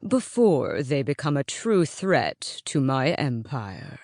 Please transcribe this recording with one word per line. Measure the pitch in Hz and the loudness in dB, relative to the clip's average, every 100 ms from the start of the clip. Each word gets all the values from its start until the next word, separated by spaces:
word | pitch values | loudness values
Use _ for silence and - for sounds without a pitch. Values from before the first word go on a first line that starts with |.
| 202 | 0
before | 254 - - 233 151 113 - | 0 0 4 4 6 2 -2
they | 135 143 | 0 0
become | 131 143 151 143 | 0 -2 0 0
a | |
true | 143 - 226 208 | 0 -4 2 2
threat | 165 - 190 165 87 - - - | 2 -2 0 2 2 -4 -12 -12
to | - 156 | -4 0
my | 135 135 131 | 0 2 0
empire. | - 143 120 110 139 104 92 98 - | 0 -2 -2 -4 -8 -8 -12 -14 -16